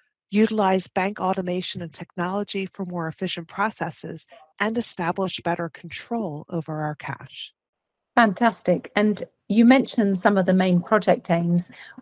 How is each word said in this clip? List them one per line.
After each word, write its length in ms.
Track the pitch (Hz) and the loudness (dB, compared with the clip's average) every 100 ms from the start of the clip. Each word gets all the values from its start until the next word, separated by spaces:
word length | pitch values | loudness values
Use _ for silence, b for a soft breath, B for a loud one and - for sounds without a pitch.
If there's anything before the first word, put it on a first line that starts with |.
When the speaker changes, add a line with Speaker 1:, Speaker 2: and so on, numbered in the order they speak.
| _ _ _ | _ _ _
Speaker 1:
utilize 560 | 202 220 220 190 190 - | 2 4 4 2 2 0
bank 340 | - 185 214 | -2 -4 -2
automation 640 | 185 190 180 180 180 185 | -2 -2 -2 -4 -6 -8
and 100 | 170 | -10
technology 720 | - 170 - 175 202 202 196 190 | -12 -12 -6 -4 -4 -4 -6 -8
for 180 | - 180 | -8 -8
more 220 | 175 160 | -6 -6
efficient 400 | - 185 - 165 | -6 -6 -6 -8
processes, 800 | - 214 - - - - 165 - b b b | -4 -4 -2 -8 -8 -10 -12 -14 b b b
and 160 | 208 226 | -2 -2
establish 640 | - - 165 - 190 - | -2 -2 -2 -2 -4 -4
better 280 | - 175 170 | -4 -4 -4
control 760 | - 170 - - 233 196 147 - | -10 -14 -14 -8 -6 -6 -8 -8
over 320 | 175 156 156 | -8 -6 -6
our 140 | 151 147 | -6 -6
cash. 580 | - - - - - _ _ _ _ _ _ - | -10 -12 -12 -16 -16 _ _ _ _ _ _ 2
Speaker 2:
Fantastic. 760 | 226 185 233 - - 175 - - | 2 4 0 0 0 0 -2 0
And 280 | 214 202 - _ - | 0 0 -6 _ -2
you 180 | 208 233 | 4 8
mentioned 520 | 262 - - 202 190 | 6 4 0 2 2
some 180 | 208 202 | 2 4
of 120 | 185 | 4
the 60 | |
main 280 | 185 185 175 | 4 4 2
project 480 | - 214 - 175 - | 4 2 4 2 2
aims. 420 | 170 170 175 175 B B B | 0 2 0 0 B B B